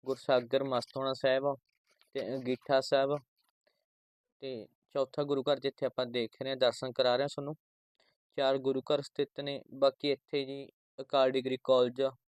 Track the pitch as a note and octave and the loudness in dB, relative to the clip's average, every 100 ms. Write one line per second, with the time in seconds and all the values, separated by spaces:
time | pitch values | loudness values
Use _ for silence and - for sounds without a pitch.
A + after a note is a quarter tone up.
0 | C3 C3 - C3 A#2+ C3+ C#3 B2 - C3+ | -6 -6 2 2 2 -2 0 -2 -4 -6
1 | C3+ C3 C3+ C3+ C#3+ C3+ _ _ _ _ | -4 -2 0 2 0 -4 _ _ _ _
2 | _ C#3 G#2 C3 B2 B2+ - C3+ - C#3 | _ -8 -6 -6 -4 -4 2 0 2 0
3 | C#3 D3 _ _ _ _ _ _ _ _ | 2 -2 _ _ _ _ _ _ _ _
4 | _ _ _ _ C3+ A#2+ G2+ _ _ C#3+ | _ _ _ _ -10 -10 -12 _ _ -2
5 | C3 - C#3+ C#3+ C3 C#3 C3+ - C3 - | -2 -2 0 0 2 0 -2 -4 -4 -2
6 | B2 A#2+ A2+ _ C3 C3 B2 - C3 B2 | -4 -2 -4 _ -8 2 2 2 -6 0
7 | B2+ B2 C#3+ - C#3+ D#3 _ _ _ _ | 2 2 0 -4 -8 -10 _ _ _ _
8 | _ _ _ - C3+ C3+ C3 C3+ - D3 | _ _ _ 0 2 2 0 -2 0 -2
9 | C#3+ - C#3+ - C#3+ C#3 - C3+ C3+ - | -2 -6 -6 -6 -8 -10 -12 2 2 2
10 | D3 C3+ _ D3 C3+ C#3 C#3 _ _ - | -2 -2 _ -4 -4 -10 -14 _ _ -16
11 | C3+ C#3 C3 C3+ B2+ B2+ - B2+ B2 B2 | -2 2 2 2 -2 -4 4 4 4 0
12 | C3+ B2+ | -4 -4